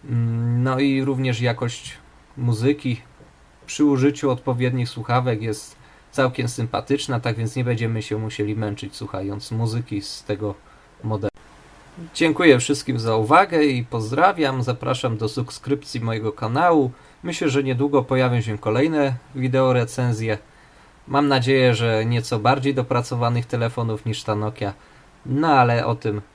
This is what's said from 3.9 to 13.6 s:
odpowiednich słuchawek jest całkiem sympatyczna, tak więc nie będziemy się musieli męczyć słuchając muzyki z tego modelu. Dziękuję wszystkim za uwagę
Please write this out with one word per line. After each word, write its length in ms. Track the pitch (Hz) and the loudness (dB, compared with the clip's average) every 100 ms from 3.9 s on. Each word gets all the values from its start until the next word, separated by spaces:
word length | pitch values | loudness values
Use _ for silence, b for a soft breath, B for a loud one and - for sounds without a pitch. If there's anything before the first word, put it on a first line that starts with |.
| 135 139 143 135 | 6 2 2 -2
odpowiednich 580 | 123 - 123 123 127 120 | 0 -2 0 0 0 -4
słuchawek 520 | 117 110 120 123 110 | -6 0 0 0 -2
jest 340 | 113 104 - - b b b | -4 -6 -10 -20 b b b
całkiem 360 | - 127 123 120 | 0 0 0 -4
sympatyczna, 720 | - 117 - - 139 - 120 | -4 -4 -4 0 -2 0 -2
tak 160 | 120 113 | -2 -2
więc 200 | 113 131 | -4 -2
nie 80 | |
będziemy 380 | 120 113 113 113 | -2 0 -2 -4
się 160 | 107 110 | -4 -4
musieli 380 | 110 - 104 107 | -4 -4 -4 -2
męczyć 400 | 107 104 101 - | -4 -6 -10 -10
słuchając 560 | 104 95 98 104 - | -8 -6 -6 -8 -6
muzyki 500 | 113 113 117 120 101 | -2 -2 -2 -4 -6
z 220 | - - | -6 -12
tego 320 | - 104 107 101 b b b - | -8 -6 -4 -8 b b b -10
modelu. 280 | 113 107 - - - - - - - - 170 | -6 -4 -4 -8 -20 -20 -20 -20 -20 -18 -14
Dziękuję 460 | - 165 156 175 123 | 0 2 6 6 6
wszystkim 400 | 120 139 - 123 | 4 -2 -2 -4
za 160 | 113 110 | 0 0
uwagę 500 | 107 165 196 165 | 6 6 6 2